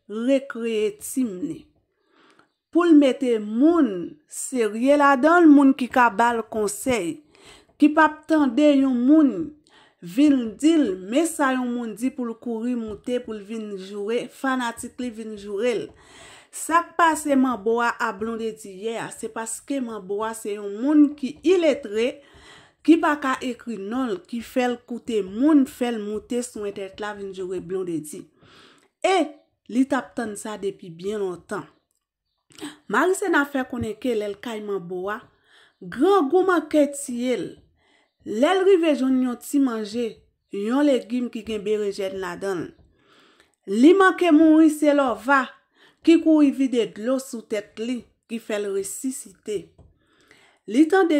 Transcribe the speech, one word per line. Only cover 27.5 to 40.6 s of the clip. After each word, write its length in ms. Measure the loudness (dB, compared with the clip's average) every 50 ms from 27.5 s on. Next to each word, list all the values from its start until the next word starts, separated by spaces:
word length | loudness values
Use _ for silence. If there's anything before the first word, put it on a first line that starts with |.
| -8 -10
Blondedi, 640 | -8 -8 -8 -6 -6 -6 -6 -8 -8 -10 -14 -16 -18 _ _ _ _ _ _ -20 -20 _ _ _ _ _ _ _ 0
e 140 | 2 2 2 0 -2 -6 _ _ _ _ _ _ -4
li 140 | 0 0 0
t 120 | 0 0
ap 180 | -4 -4 -6 _
dat 220 | -8 -8 -8 -10
sa 200 | -10 -12 -12 -10
depi 320 | -6 -6 -8 -8 -8 -14 -18
byen 320 | -16 -10 -8 -6 -4 -4
lontan. 460 | -4 -6 -6 -10 -12 -10 -10 -10 -10 -14 _ _ _ _ _ _ _ _ _ _ _ _ _ _ _ _ -20 -18 -16 -16 -16 _ _ -4
Mari 240 | 0 0 2 2 0
Sena 280 | -2 -2 0 0 0 0
fè 200 | 0 -4 -6 -6 -6
konnen 280 | -8 -8 -8 -8 -8 -6
ke 140 | -4 -4 -2
lè 100 | -2 -4
l 100 | -6 -8 -10
kay 200 | -10 -10 -10 -8 -6
manbo 420 | -6 -6 -8 -8 -8 -10 -8 -8 -8
a, 100 | -8 -10 -12 _ _ _ _ _ _ _ _ _ _ _
grangou 640 | -18 -12 -2 0 2 4 4 4 2 2 2 2 2
manke 400 | 2 0 0 -2 0 2 2 2 2 -2
tiye 420 | -8 -10 -8 -6 -4 -4 -2 -2
l. 80 | -4 -6 -8 -12 -18 _ _ _ _ _ _ _ _ _ _ _ _ _
Lè 260 | -8 -2 0 2 2 2
l 100 | 4 4
rive, 300 | 6 6 6 4 2 2
jwenn 240 | 2 0 2 2 2 0
yon 140 | -2 -4 -6
ti 220 | -8 -2 0 0
manje, 460 | 0 0 -2 -4 -6 -6 -6 -6 -6 -6 -8 -14 _ _ _ _ _ _ -8
yon 320 | -6